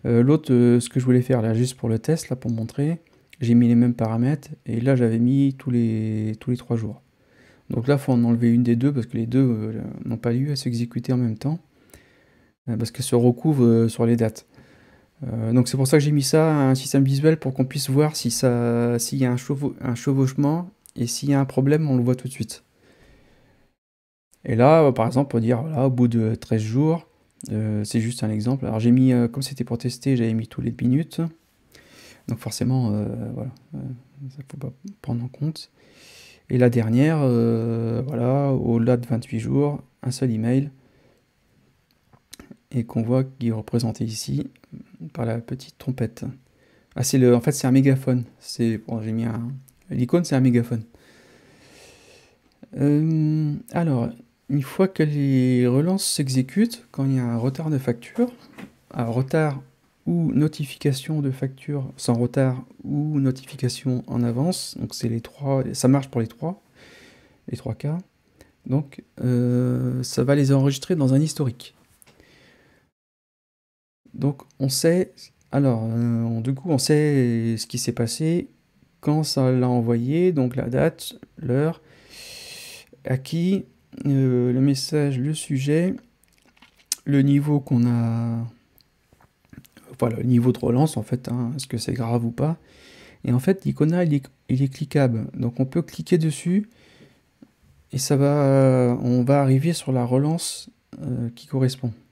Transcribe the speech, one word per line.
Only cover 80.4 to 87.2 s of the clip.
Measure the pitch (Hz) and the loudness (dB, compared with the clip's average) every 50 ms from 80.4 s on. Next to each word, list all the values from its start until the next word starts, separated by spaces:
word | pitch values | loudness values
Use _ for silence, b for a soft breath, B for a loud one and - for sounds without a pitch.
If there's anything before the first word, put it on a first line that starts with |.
| 127 123 123 | 0 0 -2
la | 131 - 117 | -4 -4 -2
date, | 123 135 147 165 - - - - - - - _ _ | 0 0 0 0 -2 -6 -16 -16 -16 -18 -20 _ _
l'heure, | - 160 127 123 139 147 160 170 - B B B B B B B B B B B B B B B B B B B B B B - _ _ | -10 -4 -2 0 0 0 -2 -4 -6 B B B B B B B B B B B B B B B B B B B B B B -20 _ _
à | 135 131 131 | -4 -4 -4
qui, | 135 - 160 165 170 185 196 190 - _ _ _ _ _ - - - | -4 -6 -4 -2 0 0 0 -2 -4 _ _ _ _ _ -18 -6 -2
euh, | 143 139 135 135 131 123 123 123 123 | 0 2 2 2 2 2 2 2 2
le | 123 131 | 2 2
message, | 135 143 139 135 - - 156 151 147 143 135 123 | 2 2 2 0 -2 -2 -2 0 0 0 0 -2
le | 127 147 156 | -2 -2 -4
sujet, | 156 - - 143 131 135 143 151 160 175 190 - - _ _ _ _ _ _ _ _ _ _ _ _ - _ _ _ _ _ - _ _ | -6 -4 -4 -4 -2 0 0 2 2 2 0 -2 -6 _ _ _ _ _ _ _ _ _ _ _ _ -20 _ _ _ _ _ -12 _ _
le | - 143 139 | 0 2 2